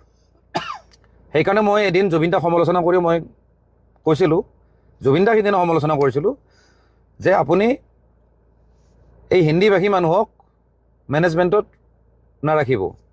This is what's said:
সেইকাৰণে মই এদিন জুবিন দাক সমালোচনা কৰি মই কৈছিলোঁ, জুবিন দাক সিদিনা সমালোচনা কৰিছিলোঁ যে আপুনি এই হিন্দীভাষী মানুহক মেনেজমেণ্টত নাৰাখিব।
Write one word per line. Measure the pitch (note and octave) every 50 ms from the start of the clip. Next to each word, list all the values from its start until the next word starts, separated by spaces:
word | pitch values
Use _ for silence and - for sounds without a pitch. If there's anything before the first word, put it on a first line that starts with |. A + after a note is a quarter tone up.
| - _ _ _ _ _ _ _ _ _ - - - - - - - _ - _ _ _ _ _ _ _ -
সেইকাৰণে | D3 D#3 F#3 G3 G#3
মই | G#3+ G3+ G3+ G#3+ G#3
এদিন | G3 E3+ F#3 G3 G3+
জুবিন | E3 E3 D3+ F3
দাক | F3 F#3+
সমালোচনা | D3 E3+ E3+ E3+ E3+ D3+ F3 F3+
কৰি | E3+ E3+ F3 F#3
মই | F3 E3+ E3+ E3+ D#3+ - - _ _ _ _ _ _ _ _ _ _ _ _ _ _
কৈছিলোঁ, | - D#3+ D3 F#3 F3 D#3 F3 A#3+ - _ _ _ _ _ _ _ _ _ _
জুবিন | - C3 C#3 D#3+ G3
দাক | G#3+ A#3
সিদিনা | G#3+ G#3 G3+ G3+ F#3+
সমালোচনা | F3+ F3 E3+ D#3+ C#3 D3+ D#3
কৰিছিলোঁ | C#3+ C#3+ C3+ A2+ C#3+ D3+ G3+ C#4 - _ _ _ _ _ _ _ _ _ _ _ _ _ _ _ -
যে | - E3 F#3
আপুনি | G3 D#3+ C3+ E3 F#3 G#3 A#3 C4 D4+ - _ _ _ _ _ _ _ _ _ _ _ _ _ _ _ _ _ _ _ _ _ _ _ _ _ - _ - -
এই | - F#3
হিন্দীভাষী | E3+ D#3 D3+ E3+ F#3+ A3 G3 F#3 E3+ G#3
মানুহক | G3+ F#3 F3 D#3+ E3 G3 A3+ - _ _ _ _ _ _ _ _ _ _ _ _ _ _ _ -
মেনেজমেণ্টত | B2+ D3+ E3 F3+ D#3+ E3 F3+ F3+ F#3 G#3 G3+ - _ _ _ _ _ _ _ _ _ _ _ _ _ _ -
নাৰাখিব। | D3 D#3 D#3 D3 A#2+ C3 G#2+ F#2+ E2 - - _ _